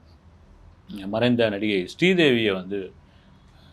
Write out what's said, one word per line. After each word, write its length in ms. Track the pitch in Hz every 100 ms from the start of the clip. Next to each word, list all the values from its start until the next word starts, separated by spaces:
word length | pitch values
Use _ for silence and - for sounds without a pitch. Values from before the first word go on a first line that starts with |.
| - - - - - - - - - 101 98
மறைந்த 420 | 110 123 117 113
நடிகை 320 | 101 107 101 90
ஸ்ரீதேவியை 680 | - 175 180 151 120 110
வந்து 380 | 95 92 98 92 - _ - - - - - -